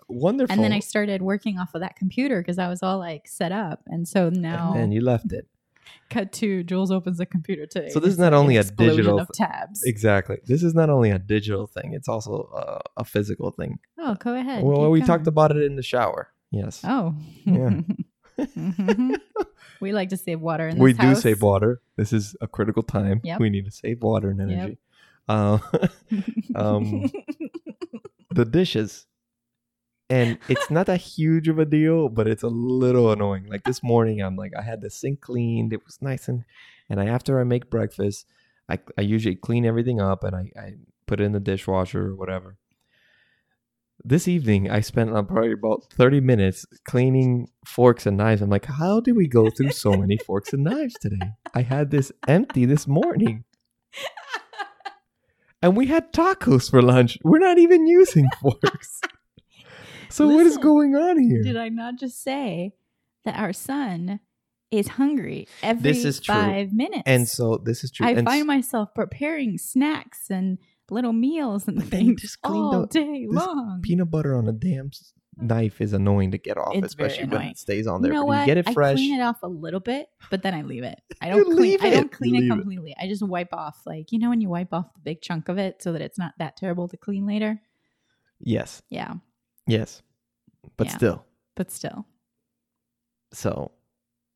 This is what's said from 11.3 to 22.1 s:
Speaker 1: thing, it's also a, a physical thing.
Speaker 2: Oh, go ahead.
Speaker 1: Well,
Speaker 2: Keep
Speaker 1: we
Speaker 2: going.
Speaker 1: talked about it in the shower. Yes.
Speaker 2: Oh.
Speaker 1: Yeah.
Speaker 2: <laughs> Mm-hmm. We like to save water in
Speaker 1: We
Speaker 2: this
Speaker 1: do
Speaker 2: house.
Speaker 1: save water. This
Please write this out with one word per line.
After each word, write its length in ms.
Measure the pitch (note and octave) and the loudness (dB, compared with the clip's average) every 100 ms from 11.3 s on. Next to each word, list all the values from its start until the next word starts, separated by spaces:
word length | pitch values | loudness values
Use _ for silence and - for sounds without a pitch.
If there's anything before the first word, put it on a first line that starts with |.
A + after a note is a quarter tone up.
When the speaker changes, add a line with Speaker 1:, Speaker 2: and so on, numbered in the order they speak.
| G#2+ G#2 G2 G#2 | -2 0 -4 -6
Speaker 1:
thing, 260 | - - | -10 -10
it's 140 | G2+ - | -10 -6
also 420 | A2+ G#2+ G#2 - | -8 -6 -8 -8
a, 460 | - - - - - | -10 -10 -10 -12 -12
a 40 | |
physical 460 | A2+ G#2 G#2 G2+ - | -4 -2 -2 -4 -8
thing. 280 | - E2 - - - | -8 -10 -10 -16 -10
Speaker 2:
Oh, 160 | D#4 | -6
go 200 | G3 A#3+ | -6 -6
ahead. 300 | B3 B3+ C4 | -6 -6 -2
Speaker 1:
Well, 200 | C3 C#3+ D3+ | 0 2 4
Speaker 2:
Keep 40 | |
Speaker 1:
we 60 | D#3+ | 4
Speaker 2:
going. 60 | D#3 | 4
Speaker 1:
talked 200 | E3+ D#3+ | 2 0
about 240 | D#3 D#3 D3 | 2 2 2
it 60 | |
in 120 | D3 C#3 | 0 -4
the 60 | |
shower. 500 | - B2 G#2+ - - _ _ | -4 -2 -2 -4 -12 _ _
Yes. 300 | G#2 G#2 - | -6 -6 -8
Speaker 2:
Oh. 320 | F3 C4 E3+ D3+ D#3 - | -4 -2 -2 -6 -12 -8
Speaker 1:
Yeah. 360 | - F3 B2+ E3 E3 | 0 2 2 0 -2
Speaker 2:
<laughs> 40 | - - _ _ - | -6 -8 _ _ -8
Mm-hmm. 760 | C#4+ - E3 F3 F#3+ G#3 B3+ C#4 - G#4+ - _ - - | -8 -6 -6 -2 0 0 0 -2 -6 -8 -8 _ -20 -12
We 120 | G3 | -6
like 180 | G#3 F#3 | -4 -4
to 60 | F#3+ | -6
save 240 | - D#3+ | -6 -6
water 280 | D#3+ D#3 D#3+ | -4 -4 -2
in 100 | E3 | 6
Speaker 1:
We 140 | C3 | 6
Speaker 2:
this 80 | A#2 | 8
Speaker 1:
do 60 | C3 | 4
Speaker 2:
house. 140 | C3+ | 4
Speaker 1:
save 200 | B2 G#2 | 4 4
water. 380 | G#2 G2 G#2+ B2 _ - | 4 4 2 -2 _ -6
This 160 | G#2 | -2